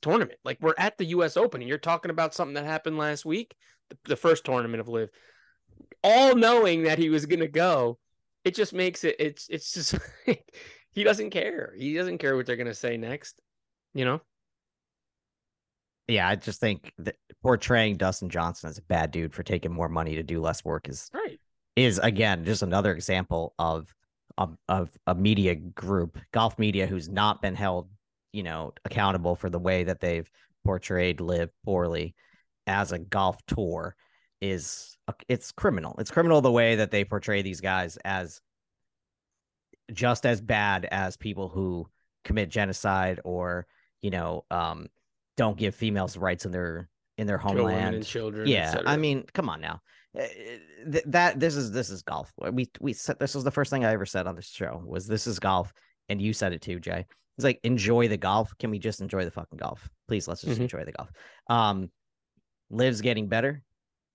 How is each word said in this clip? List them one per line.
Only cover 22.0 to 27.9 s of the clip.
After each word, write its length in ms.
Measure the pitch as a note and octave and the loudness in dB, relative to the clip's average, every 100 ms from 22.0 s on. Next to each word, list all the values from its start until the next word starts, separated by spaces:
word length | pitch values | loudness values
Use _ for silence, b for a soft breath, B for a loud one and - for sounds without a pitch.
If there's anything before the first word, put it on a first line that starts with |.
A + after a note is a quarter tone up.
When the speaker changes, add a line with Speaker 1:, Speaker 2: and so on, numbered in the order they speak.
| A#2 G2 A2 F2+ E2 | 2 4 2 2 0
Speaker 2:
just 180 | G#2+ | 0
another 280 | F#2+ F#2 G2+ | 2 2 2
example 600 | E2 - F#2 F2+ E2 E2 - | 0 0 0 0 -2 -4 -2
of, 340 | E2 D#2+ F2 _ _ _ _ - | -2 -2 -6 _ _ _ _ -4
of, 200 | F#2 D#2+ - | -4 -4 -2
of 220 | F#2 F2 - - | -2 -2 -4 -2
a 80 | |
media 400 | F2+ G2+ G#2 F#2 E2 | 2 4 4 4 0
group, 640 | F2 - F2+ G2 E2+ - - | -6 -8 -2 0 -2 -6 -4
Golf 260 | A#2 A2+ - | 0 2 2
Media, 300 | G#2+ G2 F#2 | 0 2 0
who's 220 | F#2 D#2+ | -2 -4
not 320 | G2 G#2 - | 2 2 2
been 140 | G2+ F2+ | -2 -2
held, 340 | G2 F2+ F2+ | -2 -2 -6